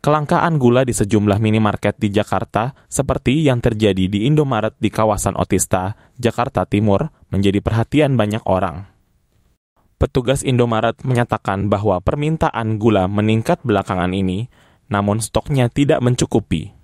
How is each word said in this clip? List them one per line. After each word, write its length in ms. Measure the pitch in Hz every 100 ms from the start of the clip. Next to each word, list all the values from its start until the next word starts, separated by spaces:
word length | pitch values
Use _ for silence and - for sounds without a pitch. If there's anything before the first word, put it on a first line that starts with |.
Kelangkaan 560 | - 151 147 175 170 156
gula 240 | 123 120
di 80 | 127
sejumlah 480 | 110 101 107 104 101
minimarket 560 | 110 107 107 - 101
di 160 | - 104
Jakarta, 640 | 101 101 95 113 101 123 - _
seperti 560 | - 135 131 - 139 147
yang 160 | 120
terjadi 480 | 120 107 107 95 92
di 160 | 101 117
Indomaret 480 | 151 143 113 110 _
di 80 | 107
kawasan 480 | - 110 104 - -
Otista, 560 | - 95 - 92 92 - _ -
Jakarta 480 | 113 - 120 - 92
Timur, 400 | 101 107 98 160 _ _
menjadi 320 | 95 98 98
perhatian 560 | - 113 113 139 147 127
banyak 240 | 104 110 -
orang. 400 | 92 90 76 98 _ _ _ _ _ _ _ _ _ _ _
Petugas 400 | 135 - 120 139
Indomaret 560 | 143 123 120 110 117 - 131
menyatakan 640 | 123 120 110 - 98 101
bahwa 320 | 101 104 90
permintaan 800 | - 147 147 160 165 110 110 107
gula 240 | 113 101 92
meningkat 560 | 101 107 110 113 175
belakangan 480 | 120 101 - 92 90
ini, 400 | 95 95 92 120 _ _ _ _
namun 320 | 104 101 107
stoknya 480 | 110 110 - 139 120
tidak 320 | - 139 151
mencukupi. 720 | 123 123 131 123 - 82 101 -